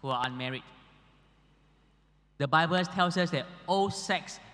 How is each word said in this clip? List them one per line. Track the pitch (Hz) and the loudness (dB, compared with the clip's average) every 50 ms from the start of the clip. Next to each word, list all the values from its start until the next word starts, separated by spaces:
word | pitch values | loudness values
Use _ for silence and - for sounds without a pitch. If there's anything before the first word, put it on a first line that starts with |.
who | - | -4
are | 135 131 120 123 | -2 -2 -2 -2
unmarried. | 127 123 127 127 127 131 123 - - - - - - - - _ _ _ _ _ _ _ _ _ _ _ _ _ _ _ _ _ _ _ _ _ _ _ _ _ _ _ | -4 -4 -6 -6 -6 -6 -8 -12 -16 -20 -20 -20 -20 -20 -20 _ _ _ _ _ _ _ _ _ _ _ _ _ _ _ _ _ _ _ _ _ _ _ _ _ _ _
The | _ 143 | _ 0
Bible | 135 151 156 165 160 175 180 180 | 4 4 4 6 6 2 2 0
tells | 175 180 190 180 175 170 | 0 2 2 2 2 2
us | 185 180 175 | 0 0 0
that | 175 - - - - - - | 0 -2 -4 -6 -12 -16 -2
all | - 202 196 196 202 | 0 2 2 2 2
sex | - - - - 196 170 - - - - - - | 0 -6 -4 -2 -2 -2 -2 -8 -16 -16 -18 -20